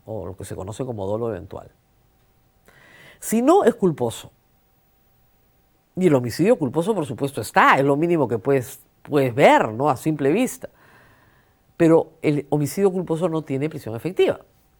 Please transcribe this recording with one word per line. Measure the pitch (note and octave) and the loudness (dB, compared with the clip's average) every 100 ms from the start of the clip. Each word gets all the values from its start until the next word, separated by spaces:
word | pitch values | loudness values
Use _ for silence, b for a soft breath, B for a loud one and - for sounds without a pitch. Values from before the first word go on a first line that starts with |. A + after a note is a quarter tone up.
o | - A2 | -14 -12
lo | F2 F#2+ | -10 -12
que | |
se | - | -14
conoce | E2+ F#2 A2 | -12 -12 -10
como | C3 G#2+ | -10 -6
dolo | F#2+ G#2+ A#2 | -6 -4 -4
eventual. | F#2 F2 - - _ _ _ _ _ _ _ _ _ _ B B B B B | -8 -12 -16 -18 _ _ _ _ _ _ _ _ _ _ B B B B B
Si | - A3 | -4 0
no, | C4 F#4+ | 4 4
es | A#3+ | 4
culposo. | A#3 F#3 C3+ A#2 - - _ _ _ _ _ _ _ _ _ _ _ _ _ _ _ _ F3 | 2 -2 0 -6 -6 -18 _ _ _ _ _ _ _ _ _ _ _ _ _ _ _ _ -2
Y | F#3 | 2
el | |
homicidio | C3+ A#2+ - F#3+ B3 | 2 0 0 2 2
culposo, | C3 D#3 F3+ | 0 -2 -2
por | G3+ C#3 | -2 -4
supuesto, | A2 C3+ - | -6 -6 -6
está, | G#2+ F#3+ C4+ D#3+ | 0 4 4 4
es | |
lo | C#3 C#3+ | 4 2
mínimo | E3+ E3+ A#2 | 2 0 0
que | A#2 | 0
puedes, | C#3 C#3 A2 - _ _ | 0 0 -2 -16 _ _
puedes | - C#3+ C3 | -4 0 0
ver, | A2+ G3+ D4 B2 | 4 6 6 2
¿no? | G#2+ C#3+ | -2 -2
A | B2+ | 0
simple | D#3 D3+ C#3 | -2 -2 0
vista. | G3 B3+ - - b b b b b b b b b b - | 0 -2 -6 -18 b b b b b b b b b b 0
Pero | E3 E3 - - | 4 4 2 -4
el | C#3+ D3 - | -2 -2 -2
homicidio | D3 D3 - G3 | -2 -2 0 0
culposo | F#3 D#3+ D#3+ F3 | 0 -4 -4 -2
no | D#3+ | -4
tiene | D3 C3+ D3+ | -4 -4 -4
prisión | D#3 A2+ A#2 | -8 -10 -8
efectiva, | E3 F#3+ F#4+ - _ _ _ | -8 0 0 0 _ _ _